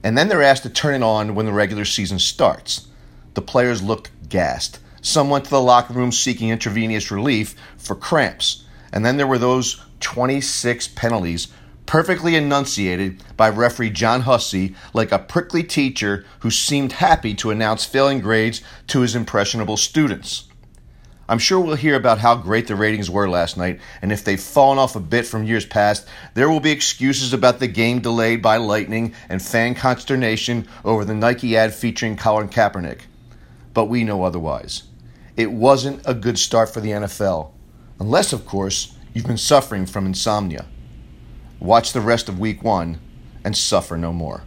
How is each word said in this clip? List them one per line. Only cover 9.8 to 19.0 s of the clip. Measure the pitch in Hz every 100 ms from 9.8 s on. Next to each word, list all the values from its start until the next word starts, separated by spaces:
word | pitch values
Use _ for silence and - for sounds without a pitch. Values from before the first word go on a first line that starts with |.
| - -
twenty-six | - 120 127 139 135 - 123 117 -
penalties, | - 117 113 85 85 - - - - -
perfectly | 156 170 175 170 160
enunciated | 147 143 135 - 95 90 98 90 - -
by | 110
referee | 104 120 120 113
John | 92 117 123
Hussey | 123 120 - 95 95 - -
like | 113 107
a | 98
prickly | - 175 175 170
teacher | 170 - 135 127 104 101 - -
who | 113
seemed | - - 143 135
happy | - 185 160 113
to | 101 110
announce | 107 107 110
failing | - 135 139 135
grades | 101 110 110 110 - - -
to |
his | 135